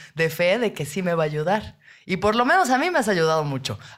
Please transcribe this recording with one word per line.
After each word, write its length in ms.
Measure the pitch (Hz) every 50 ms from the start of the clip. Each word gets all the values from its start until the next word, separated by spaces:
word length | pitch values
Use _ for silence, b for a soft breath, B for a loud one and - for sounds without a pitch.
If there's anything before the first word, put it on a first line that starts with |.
| B B B
de 160 | 156 160 160
fe 300 | 160 - 175 175 196 240
de 120 | 240 202 -
que 140 | - 147
sí 160 | - - 190 185
me 120 | 175 170
va 100 | 165 156
a 20 |
ayudar. 500 | 151 151 151 151 175 202 214 - - - _ B B B B B
Y 120 | B 185 170
por 180 | 196 208 214
lo 80 | 240 247
menos 260 | 262 339 392 370 247
a 80 | 262 254
mí 100 | 302 359 359
me 80 | 302
has 80 | 226 214
ayudado 340 | 202 170 160 160 160 160 151
mucho. 380 | 147 139 127 127 - 107 - B B B